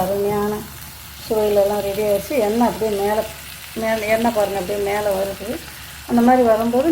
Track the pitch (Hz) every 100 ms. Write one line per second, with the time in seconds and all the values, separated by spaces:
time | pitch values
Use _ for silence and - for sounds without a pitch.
0 | 185 202 202 208 208 208 - - - -
1 | - - - 220 214 202 202 208 202 196
2 | 214 202 - 294 208 226 233 185 220 202
3 | 202 220 214 - - - - 226 220 220
4 | 214 220 233 220 202 196 180 208 202 208
5 | 208 190 196 190 196 330 - - - -
6 | - 240 233 254 233 220 233 247 320